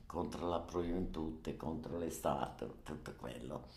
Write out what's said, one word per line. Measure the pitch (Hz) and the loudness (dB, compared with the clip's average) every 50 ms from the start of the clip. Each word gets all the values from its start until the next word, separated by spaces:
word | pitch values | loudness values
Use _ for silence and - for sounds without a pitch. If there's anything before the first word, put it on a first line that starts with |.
| - | -10
Contro | - - 85 85 - 76 - 85 87 | -2 0 0 0 2 0 0 2 4
la | 85 85 | 4 4
Pro | - - 87 87 | 2 2 2 2
Juventude, | 85 85 85 92 90 - - 80 80 78 78 - - 80 - | 4 4 4 4 2 2 2 2 0 0 -2 -2 -2 -2 -2
contro | - - 78 80 78 78 - 80 85 | 0 0 -2 0 -2 -2 -2 -2 0
le | 85 82 | 0 0
Stati, | - - - 78 69 67 62 - - - 60 64 65 - | 0 2 4 4 4 4 2 -2 -2 -4 -6 -6 -6 -8
tutto | - - 76 65 - - - | -8 -6 -6 -6 -6 -8 -8
quello. | - - 60 58 58 60 65 73 - - - - | -6 -6 -6 -6 -6 -6 -6 -6 -6 -6 -10 -12